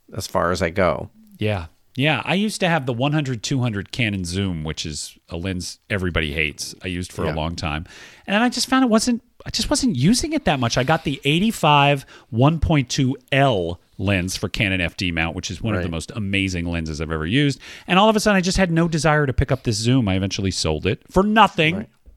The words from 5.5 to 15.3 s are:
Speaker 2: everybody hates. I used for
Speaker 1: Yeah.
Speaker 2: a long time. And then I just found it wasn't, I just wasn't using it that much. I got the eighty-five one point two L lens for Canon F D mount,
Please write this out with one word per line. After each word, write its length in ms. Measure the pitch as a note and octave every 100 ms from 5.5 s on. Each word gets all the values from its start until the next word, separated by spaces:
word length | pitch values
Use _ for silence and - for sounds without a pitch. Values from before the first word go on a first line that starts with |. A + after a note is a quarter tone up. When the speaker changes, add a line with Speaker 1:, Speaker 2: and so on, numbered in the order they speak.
| F2+ E2 - -
Speaker 2:
everybody 440 | G#2 F#2 E2 D#2
hates. 420 | D2+ D#2 C2+ - -
I 60 | F#2+
used 220 | F2 F2+
for 120 | - F2
Speaker 1:
Yeah. 80 |
Speaker 2:
a 20 | D2+
long 200 | D#2+ E2+
time. 300 | D#2+ D2+ F2+ - - - -
And 60 | G3+
then 60 |
I 80 | B3
just 180 | B3 -
found 160 | C4
it 60 | B3+
wasn't, 340 | A3 B3+ A#3 - - -
I 40 |
just 200 | - -
wasn't 260 | D4 B3+ C3
using 380 | D3 B3 D#4
it 100 | D4+
that 160 | - C#3+
much. 180 | A#2 -
I 60 |
got 220 | B2+ D#3+ D#3+
the 160 | C3+
eighty-five 840 | C#3+ D#3+ A3 - D#3 D3 C#3+ C#3+ - - -
one 300 | A2+ C#3 D#3+
point 300 | - D3+ B2
two 260 | - C3 C#3 -
L 480 | C3+ C#3 G#2 E2 F2 _ -
lens 380 | G2 G2 F#2 -
for 140 | G2
Canon 320 | - G#2 F#2+
F 160 | E2 -
D 120 | F#2
mount, 240 | E2 E2